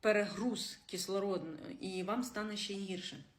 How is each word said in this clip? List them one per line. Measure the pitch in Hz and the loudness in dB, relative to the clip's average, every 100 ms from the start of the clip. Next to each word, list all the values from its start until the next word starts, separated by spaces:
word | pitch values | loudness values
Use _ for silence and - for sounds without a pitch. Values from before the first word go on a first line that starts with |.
перегруз | 220 208 196 190 240 202 - - - | 6 6 4 2 0 2 -4 -8 -8
кислородний, | 180 - 196 196 185 160 156 - - | -4 0 2 2 0 -2 -8 -8 -6
і | 190 185 | -4 -2
вам | 180 233 | 0 0
стане | 247 208 214 208 | 0 -2 -2 -2
ще | - | -2
гірше. | 196 196 180 - 143 - | -2 -2 -4 -4 -10 -14